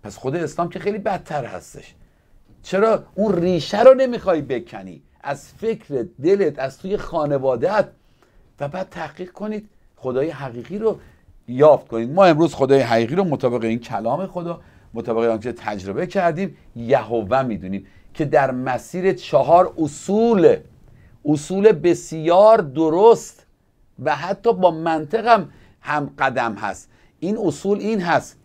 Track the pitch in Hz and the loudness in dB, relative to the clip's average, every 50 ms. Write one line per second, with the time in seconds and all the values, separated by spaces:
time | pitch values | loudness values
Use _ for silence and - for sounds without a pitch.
0 | - 104 - - - 151 135 175 165 151 - - 170 170 - 190 - 208 202 196 | -16 -18 -18 -8 -8 -6 -6 -4 -6 -6 -4 -6 -6 -6 -6 -6 -6 -6 -6 -4
1 | 202 220 196 170 - - 156 147 127 107 98 90 - - - 139 - - _ _ | -4 -4 -6 -6 -8 -8 -8 -8 -8 -8 -12 -14 -16 -16 -20 -20 -20 -20 _ _
2 | - _ _ _ _ _ _ - _ _ - _ - - 185 190 214 226 220 - | -20 _ _ _ _ _ _ -20 _ _ -20 _ -12 -4 -2 0 2 2 2 0
3 | - - _ 180 202 220 190 175 170 185 185 165 147 - - 202 240 262 262 254 | -2 -8 _ -4 0 0 0 0 0 0 0 -2 -4 -4 0 6 8 8 8 8
4 | 269 247 240 202 - 185 175 156 139 123 131 117 113 - - 104 95 95 85 71 | 4 -2 -2 -4 -2 -2 -2 -2 -2 -4 -6 -6 -6 -10 -16 -16 -16 -16 -18 -20
5 | _ _ _ _ - 139 143 139 - - - - - 226 220 - - - 143 127 | _ _ _ _ -12 -12 -12 -12 -12 -20 -16 -8 -6 -6 -6 -6 -8 -8 -6 -6
6 | 117 180 _ - 127 165 196 202 196 156 - - 131 135 127 - - 190 202 196 | -6 -6 _ -4 0 0 2 2 2 -2 -2 -4 -8 -8 -8 -10 -8 -8 -6 -6
7 | - - - 165 151 143 143 139 127 135 127 120 123 175 208 214 185 - - _ | -8 -6 -4 -4 -2 -2 -2 0 0 0 0 0 0 0 0 0 -2 -2 -6 _
8 | _ _ _ _ _ _ _ - _ _ _ _ 143 143 151 185 190 - - 175 | _ _ _ _ _ _ _ -20 _ _ _ _ -10 -8 -8 -10 -12 -10 -10 -12
9 | 160 147 - - 185 180 _ - 202 214 214 214 214 - _ _ _ _ _ _ | -12 -12 -12 -14 -16 -16 _ -12 -10 -10 -10 -10 -12 -16 _ _ _ _ _ _
10 | - 127 123 131 143 160 156 135 143 131 113 120 117 - 175 208 220 220 196 - | -8 -6 -4 -2 -4 -4 -6 -10 -12 -12 -12 -14 -14 -12 -10 -4 -4 -4 -4 -4
11 | - - _ _ _ _ _ - _ - 123 127 147 156 143 - - - - 113 | -12 -20 _ _ _ _ _ -20 _ -10 2 6 6 6 6 6 2 -6 -6 -6
12 | 117 120 147 185 196 180 160 147 170 156 - - 139 127 135 135 127 113 117 117 | -4 -2 2 4 6 6 6 4 2 0 2 0 2 4 4 4 4 2 2 2
13 | 117 110 147 185 196 170 143 - - 123 117 123 110 113 113 120 120 - 113 101 | 2 0 0 -2 0 0 -2 -2 -2 -2 -2 0 -2 -2 -2 -4 -6 -8 -8 -6
14 | 107 113 131 160 190 185 - 180 170 170 170 - - - _ - _ - - 120 | -4 -2 -4 -4 -6 -8 -8 -10 -8 -8 -10 -12 -14 -20 _ -20 _ -14 -12 -10
15 | - - 113 113 117 117 113 110 101 123 117 120 - 110 107 101 90 98 98 120 | -6 -4 -2 0 0 0 0 -2 -4 -8 -10 -8 -8 -8 -8 -8 -8 -8 -6 -6
16 | 180 180 - 196 180 175 156 160 196 175 - _ _ - - 117 117 117 135 127 | -6 -4 -2 0 0 0 0 -2 -6 -8 -8 _ _ -20 -16 -12 0 0 0 0
17 | 110 104 120 117 107 95 127 135 135 127 107 98 - 92 98 98 - - _ - | 0 -2 -4 -4 -2 0 0 0 0 -2 -6 -6 -6 -8 -8 -8 -10 -14 _ -20
18 | _ - - - 160 143 147 147 139 131 127 127 127 131 127 120 - - - 185 | _ -20 -6 -6 -4 2 2 2 2 2 -2 -4 -6 -4 -6 -6 -8 -10 -8 -2
19 | 180 190 185 180 - - - 139 131 135 165 175 185 - - - 160 143 147 - | -2 -2 -2 -2 -6 0 0 0 4 6 4 4 4 2 0 -4 -4 -4 -4 -10
20 | - - 196 214 226 233 226 196 165 143 107 - - - - _ - - - - | -6 -2 0 2 2 4 4 6 6 6 6 4 -2 -18 -20 _ -20 -20 -20 -20
21 | - - - _ _ 147 151 147 147 - 185 196 196 220 208 151 156 175 165 170 | -20 -20 -20 _ _ -2 -2 -2 -2 -6 -4 2 4 4 4 4 2 0 0 0
22 | - - 160 160 156 165 170 185 208 214 226 226 185 143 127 147 160 156 156 175 | -4 -12 -12 -6 0 2 4 6 8 6 6 4 2 -4 -2 -2 0 0 2 6
23 | 208 233 226 180 - - - _ _ _ _ _ _ _ _ _ _ _ _ - | 6 6 6 6 2 -16 -20 _ _ _ _ _ _ _ _ _ _ _ _ -8
24 | 127 147 147 139 156 180 196 - - 233 220 180 185 180 165 160 165 170 160 156 | -6 -4 -4 -4 -4 -8 -8 -2 0 0 0 4 4 2 2 2 -2 -2 -2 -2
25 | 156 147 208 226 214 233 233 208 170 143 - - - _ _ _ _ 147 147 151 | -4 -4 -4 -2 4 4 4 4 4 -4 -14 -20 -20 _ _ _ _ -4 -4 -4
26 | 143 135 - - 143 135 123 131 120 117 107 - 110 101 95 - - _ _ _ | -4 -6 -4 -2 -2 -2 0 0 -2 -2 -4 -6 -8 -8 -8 -8 -16 _ _ _
27 | _ _ _ _ - 180 208 - 214 170 - - - 196 202 202 - 208 226 202 | _ _ _ _ -6 -4 -4 -2 -2 -4 -4 -4 -2 -2 -2 -2 -2 -4 -2 -2
28 | 175 175 160 135 - - - _ | -2 0 0 -2 -2 -4 -20 _